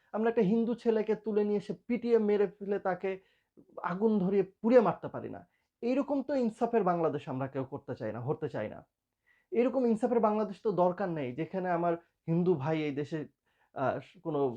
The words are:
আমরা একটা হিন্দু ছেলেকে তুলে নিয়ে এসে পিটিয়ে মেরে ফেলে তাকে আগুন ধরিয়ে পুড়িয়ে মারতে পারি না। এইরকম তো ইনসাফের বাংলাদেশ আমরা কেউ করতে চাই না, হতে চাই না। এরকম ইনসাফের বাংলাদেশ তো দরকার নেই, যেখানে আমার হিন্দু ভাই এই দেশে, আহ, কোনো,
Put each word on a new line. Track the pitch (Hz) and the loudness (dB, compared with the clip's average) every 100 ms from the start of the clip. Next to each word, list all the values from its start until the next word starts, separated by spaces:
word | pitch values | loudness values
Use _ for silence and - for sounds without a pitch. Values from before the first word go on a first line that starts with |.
| _ | _
আমরা | 208 226 | -2 2
একটা | 233 | 4
হিন্দু | 180 226 226 | 4 4 2
ছেলেকে | 226 240 220 214 | 0 0 0 0
তুলে | 214 226 208 | -2 0 0
নিয়ে | 208 208 | 2 0
এসে | - 175 - | -2 -10 -4
পিটিয়ে | 240 233 226 | -2 2 4
মেরে | 208 208 202 | 4 2 2
ফেলে | - 202 196 | -2 -6 -4
তাকে | 196 180 190 190 _ _ _ - - - | -2 -2 -4 -6 _ _ _ -20 -20 -8
আগুন | 180 180 220 208 | -6 0 2 2
ধরিয়ে | 180 196 | 2 2
পুড়িয়ে | 190 _ 226 247 | 0 _ 4 6
মারতে | 190 - 143 | 6 0 -6
পারি | 127 113 | -10 -10
না। | 101 - _ _ - | -12 -18 _ _ -8
এইরকম | 233 269 - 285 | -2 0 0 -2
তো | 262 | -2
ইনসাফের | 277 233 - 233 233 | 0 -2 -2 0 2
বাংলাদেশ | 180 175 160 127 151 | 2 2 0 -2 -6
আমরা | 131 135 | -6 -6
কেউ | 135 | -6
করতে | 127 135 - | -8 -10 -10
চাই | 123 110 | -8 -6
না, | 107 | -6
হতে | 123 156 143 | -4 -4 -4
চাই | 123 107 | -6 -8
না। | - - _ _ _ _ _ - | -10 -20 _ _ _ _ _ -6
এরকম | 226 254 262 240 | 0 2 2 2
ইনসাফের | 220 240 240 | 2 2 2
বাংলাদেশ | 220 214 208 185 | 2 0 -4 -4
তো | 220 | -2
দরকার | 180 180 180 196 | 2 2 2 -4
নেই, | 160 123 | -4 -6
যেখানে | 123 165 190 180 | -6 -6 -4 -2
আমার | 170 170 170 _ _ - | 0 0 -2 _ _ -2
হিন্দু | 165 180 | 0 2
ভাই | 160 147 160 | 0 0 -2
এই | 151 | -2
দেশে, | 139 143 160 135 _ _ _ _ | -4 -6 -6 -10 _ _ _ _
আহ, | - 127 117 - 190 | -4 -2 -2 -8 -12
কোনো, | 165 147 131 | -4 0 0